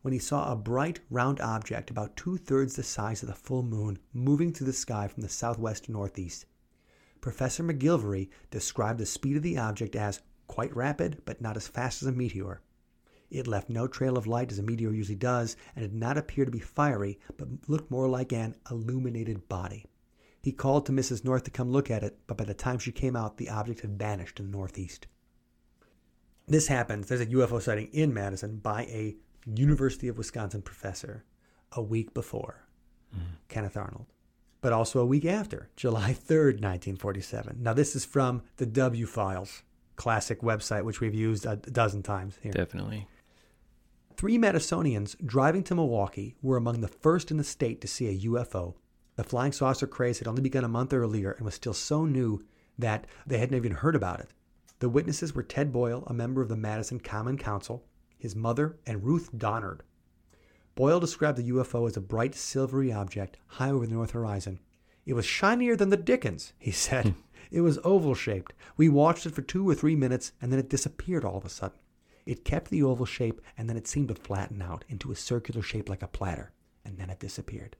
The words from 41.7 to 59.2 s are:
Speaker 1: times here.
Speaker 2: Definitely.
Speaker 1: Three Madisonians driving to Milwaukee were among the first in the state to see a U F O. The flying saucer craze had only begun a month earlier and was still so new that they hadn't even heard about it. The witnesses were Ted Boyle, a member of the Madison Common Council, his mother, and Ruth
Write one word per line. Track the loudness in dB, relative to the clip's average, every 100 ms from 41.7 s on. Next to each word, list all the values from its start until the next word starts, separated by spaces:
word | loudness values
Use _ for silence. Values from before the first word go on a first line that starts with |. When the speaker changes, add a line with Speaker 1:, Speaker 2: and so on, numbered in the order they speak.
| 2 2 2
Speaker 1:
times | -2 -4 -4 -8
here. | -4
Speaker 2:
Definitely. | -2 -2 -4 -6 -8 -10 -18 _ _ _ _ _ _ _ _ _ -4
Speaker 1:
Three | 2 6
Madisonians | 6 4 2 2 2 2 -2 -6 0
driving | 4 4 4
to | 2 2
Milwaukee | 4 2 0 -2 -10 -4
were | 2 2
among | 2 0
the | -2
first | 2 4 4 2
in | -2
the | -2
state | 0 -2 -2
to | -8
see | -4 -2
a |
U | 0 0 0
F | 0
O. | -4 -6 -10 _ _ _ -8
The |
flying | -2 2 2
saucer | 2 2 2 -2
craze | 0 0 2
had | -2
only | 0
begun | 2 2 0
a | 0
month | 2
earlier | 2 2 0 -2
and | -2 -6
was | -4
still | -6
so | -4 0 2 2
new | 2 2 0 -6 _ _ -2
that | -2 -2 -6 -16 -2
they | 0
hadn't | 2 2
even | 0
heard | 2 2 2
about | 0 -4
it. | -10 _ _ _ _ _
The | 4
witnesses | 4 2 -2 -2
were | -4
Ted | -4 0 0
Boyle, | 2 0 0 -4
a |
member | -4 0 0
of | 0
the | -2
Madison | -2 -4 -4 -8
Common | -6 -4 -2 -2
Council, | -2 -4 -6 -10 _ _ _ _
his | -8 -2
mother, | 0 2 0 -2 -6
and | -2
Ruth | 2 0